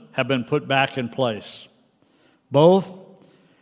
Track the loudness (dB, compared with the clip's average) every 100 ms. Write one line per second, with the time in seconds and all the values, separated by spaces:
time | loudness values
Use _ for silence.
0 | -10 -6 -2 -2 -2 -4 0 0 0 -2
1 | -8 -4 -4 -4 -10 -18 -20 _ _ _
2 | _ _ _ _ -2 4 6 4 0 -12
3 | -20 -20 _ _ _ _